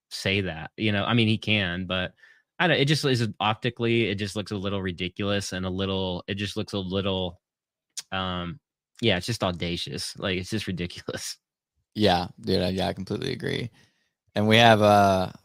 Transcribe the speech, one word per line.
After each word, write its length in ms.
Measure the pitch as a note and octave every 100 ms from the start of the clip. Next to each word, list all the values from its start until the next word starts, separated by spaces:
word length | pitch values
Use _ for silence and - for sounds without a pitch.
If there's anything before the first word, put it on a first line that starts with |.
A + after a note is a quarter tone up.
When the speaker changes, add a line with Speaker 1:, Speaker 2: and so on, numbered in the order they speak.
| _
Speaker 1:
say 320 | - G2+ G2
that, 300 | F#2 D#2+ D#2 -
you 160 | A2
know? 140 | G#2 G2
I 80 |
mean, 160 | A#2+ A2
he 80 | A2
can, 480 | - G#2+ F#2+ F2+ F2+
but 280 | F#2 F2+ - - _ _ _
I 80 | F3
don't, 100 | C#3+
it 80 | C#3
just 200 | D#3 D3
is 220 | B2+ A#2 -
optically, 720 | G2+ A2 B2 - A#2 A#2 A2
it 60 | F#2+
just 200 | G#2 A2
looks 160 | G2
a 60 | G#2
little 240 | F#2+ G2+
ridiculous 720 | F#2+ D#2+ F2+ - G2+ G2+ G2
and 120 | F#2 F#2
a 40 |
little, 540 | F#2 G2 F#2+ F#2+ F2+ -
it 80 | G2
just 220 | G#2 G#2+
looks 160 | G#2
a 60 | G#2
little, 600 | F#2 F#2+ G2 F#2+ F2+ F2+ _ _ _ _ _ - -
um, 480 | F#2+ F#2+ F2+ F2 D#2+ _ _ _ _
yeah, 160 | A#2 F2+
it's 80 | F2+
just 180 | A#2
audacious. 720 | G2 F2 F2 E2+ - - - -
Like, 200 | G2 F#2
it's 120 | F#2
just 180 | A2 -
ridiculous. 720 | F2+ F2 - - - - - _ _ _ _ _ -
Speaker 2:
Yeah, 320 | G#2 F2 F2+ -
dude, 220 | G#2 F#2+
I, 80 | F2+
yeah, 180 | F#2 F#2
I 60 |
completely 380 | F#2 F#2+ G2+ F2
agree. 380 | E2+ - E2+ A#2 - _ _ _ _ _ -
And 120 | G#2+
we 100 | A2
have, 240 | A#2 A2
uh, 500 | G#2 G#2 G2+ F#2+ F#2 -